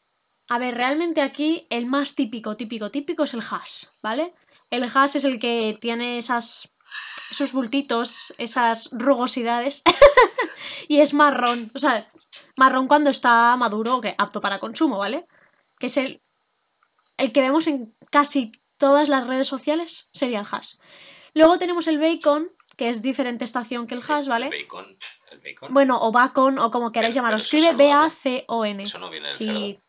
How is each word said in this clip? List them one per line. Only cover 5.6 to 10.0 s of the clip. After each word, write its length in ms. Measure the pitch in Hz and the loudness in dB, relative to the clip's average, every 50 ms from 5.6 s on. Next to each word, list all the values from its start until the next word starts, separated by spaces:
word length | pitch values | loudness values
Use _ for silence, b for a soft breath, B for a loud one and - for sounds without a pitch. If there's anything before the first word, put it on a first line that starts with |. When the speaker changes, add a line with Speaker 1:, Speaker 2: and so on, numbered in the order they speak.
| 220 214 214 214 | -2 -2 -4 -4
Speaker 1:
tiene 380 | - 233 233 233 240 240 240 240 | -6 -6 -4 -4 -4 -6 -6 -6
esas, 500 | 226 - 247 240 233 - - - - - _ _ B B B B B B B B - - | -4 -2 -2 -2 -2 -4 -8 -10 -12 -14 _ _ B B B B B B B B -12 -10
esos 220 | - - 285 269 254 | -6 -4 -4 -2 -2
bultitos, 840 | 262 254 220 247 277 277 - 233 233 240 233 - - - - - - | -4 -4 -2 -4 -4 -2 -2 -2 -2 -2 -4 -6 -8 -8 -10 -10 -10
esas 520 | 233 226 - 262 240 226 226 220 - - - | -10 -6 -2 0 0 0 0 -2 -6 -10 -8
rugosidades, 920 | 226 254 277 277 233 247 247 - 262 233 233 233 240 240 277 285 - - | -2 0 2 2 2 0 -2 -2 -4 -2 -2 -2 -2 -2 -4 -6 0 0
<laughs> 1040 | 339 349 - | 0 6 8